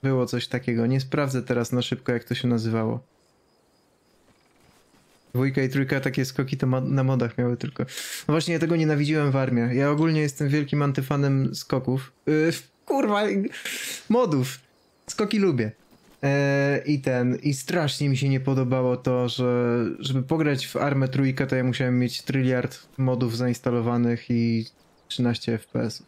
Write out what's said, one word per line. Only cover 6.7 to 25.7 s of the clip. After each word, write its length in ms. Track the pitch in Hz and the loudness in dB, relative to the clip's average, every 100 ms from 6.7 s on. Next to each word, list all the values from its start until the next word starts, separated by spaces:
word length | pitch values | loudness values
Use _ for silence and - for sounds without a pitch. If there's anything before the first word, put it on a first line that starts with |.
| 127 | 0
na 220 | 135 135 | 0 0
modach 340 | 131 131 120 - | 2 2 0 0
miały 200 | 123 120 | -2 -2
tylko. 260 | - - 127 - - - - | -6 -6 -8 -8 -12 -8 0
No 60 | |
właśnie, 200 | 156 156 | 0 0
ja 60 | 165 | 0
tego 160 | 160 170 | 2 2
nienawidziłem 560 | 156 151 147 156 143 | 2 2 2 2 2
w 40 | 135 | 2
armii. 420 | 131 120 117 123 | 2 2 2 2
Ja 140 | 139 | 2
ogólnie 300 | 147 165 156 | 2 2 2
jestem 280 | 151 135 143 | 0 -2 0
wielkim 320 | 147 143 147 | 0 0 0
antyfanem 720 | 143 139 135 143 139 135 135 - | 2 0 0 0 2 2 0 -4
skoków. 560 | - 135 - 131 131 _ - | -4 -2 0 -2 -4 _ 0
Yy, 260 | 151 160 - - _ - | 2 2 0 -10 _ -2
kurwa, 360 | 277 233 208 208 196 196 - - - - - - | 0 2 2 0 0 -4 -6 -10 -10 -10 -12 0
modów. 500 | 226 240 147 127 - _ _ _ _ - | 2 4 2 -2 -6 _ _ _ _ -16
Skoki 320 | - 208 214 | -4 -2 2
lubię. 320 | 196 131 107 - _ _ _ - | 2 2 0 -4 _ _ _ -4
E, 580 | 139 139 139 139 139 143 - | 0 2 2 2 2 0 0
i 160 | 147 | -2
ten, 340 | 135 127 123 120 | 0 0 0 0
i 180 | 147 | -2
strasznie 560 | 139 - 175 151 - 143 | -4 -2 -2 -2 -2 0
mi 80 | 131 | 0
się 120 | 139 | 2
nie 100 | 135 | 0
podobało 580 | 131 135 127 127 127 123 | 0 0 2 2 2 0
to, 320 | 131 123 123 | 0 0 0
że 560 | 117 123 123 120 120 113 - | 0 0 2 2 2 0 -4
żeby 240 | 139 135 | -4 -2
pograć 440 | 135 160 151 139 - | 0 0 2 0 -4
w 80 | 135 | -2
Armę 320 | 143 135 135 | 0 2 0
trójkę, 400 | 131 135 131 135 | 2 0 0 0
to 80 | 131 | 0
ja 80 | |
musiałem 360 | 127 117 127 123 | 0 0 0 2
mieć 220 | 123 - | 0 -4
tryliard 680 | - 135 127 127 120 - - - | -4 0 2 0 -2 -8 -20 -2
modów 400 | 131 123 123 113 | 0 0 0 0
zainstalowanych 920 | 123 117 - 120 117 120 120 117 - | -2 -2 0 0 0 2 2 0 0
i 360 | 120 117 113 113 _ _ _ _ | 0 2 0 -4 _ _ _ _
trzynaście 460 | - 120 113 - | -2 0 0 -2
F 140 | 113 | -4
P 140 | - | -4